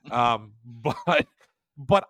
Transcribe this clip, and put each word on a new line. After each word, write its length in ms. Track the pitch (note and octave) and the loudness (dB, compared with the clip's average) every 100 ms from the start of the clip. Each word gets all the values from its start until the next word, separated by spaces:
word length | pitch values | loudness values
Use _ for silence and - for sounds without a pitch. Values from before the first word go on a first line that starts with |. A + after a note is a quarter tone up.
| D3 | -8
Um, 440 | A#2+ A#2+ A2+ G#2+ A2 A#2 | 0 0 0 -6 -20 -20
but, 640 | A#2 A2+ A#2 - F#3 G3+ _ _ _ _ - | -8 -6 -4 0 0 0 _ _ _ _ -12
but 300 | C3+ G3 | 2 2